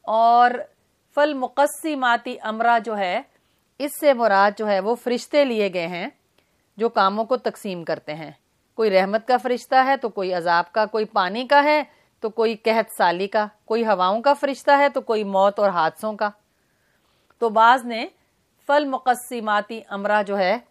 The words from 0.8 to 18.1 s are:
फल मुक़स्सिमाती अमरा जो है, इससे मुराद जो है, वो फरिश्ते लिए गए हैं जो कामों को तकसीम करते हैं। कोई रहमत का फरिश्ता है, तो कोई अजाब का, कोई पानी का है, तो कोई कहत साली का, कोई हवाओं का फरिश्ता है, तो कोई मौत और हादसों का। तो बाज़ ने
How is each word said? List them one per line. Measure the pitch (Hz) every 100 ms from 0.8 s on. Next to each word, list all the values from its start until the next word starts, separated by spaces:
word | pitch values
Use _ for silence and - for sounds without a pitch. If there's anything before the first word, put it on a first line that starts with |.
| _ _ _
फल | - 294
मुक़स्सिमाती | 277 254 - 294 - 320 285 247 233 254
अमरा | 247 220 220 233 233
जो | 226
है, | 208 185 208 285 _ _ _ _ -
इससे | 285 - 294
मुराद | 240 226 196 202
जो | 202
है, | 214 196
वो | 196
फरिश्ते | 233 247 240 - 302
लिए | 277 226 202
गए | 180 170
हैं | 175 226 _ _ _ _ _ _ -
जो | 233
कामों | 226 190 208
को | 226 247
तकसीम | 233 - 208 180
करते | 165 156 -
हैं। | 151 151 - _ _ _
कोई | - 220
रहमत | 190 196 214
का | 208 247
फरिश्ता | 247 247 - 262
है, | 262 269
तो | 233
कोई | 208 185
अजाब | 180 170 170
का, | 175 220
कोई | 214 220
पानी | 214 208 180 214 254
का | 285
है, | 285 302 285 _ _ _
तो | 220
कोई | 220 226
कहत | 220 226 226 220
साली | - 185 175 196
का, | 220 208 _ _
कोई | 226
हवाओं | 220 185 180 220
का | 277
फरिश्ता | 277 277 269 -
है, | 285 285
तो | 269
कोई | 208 220
मौत | 202 196 196 202
और | 202
हादसों | 175 160 - 214
का। | 208 208 _ _ _ _ _ _ _ _ _ _ _
तो | 233
बाज़ | 214 226 262
ने | 240 226 240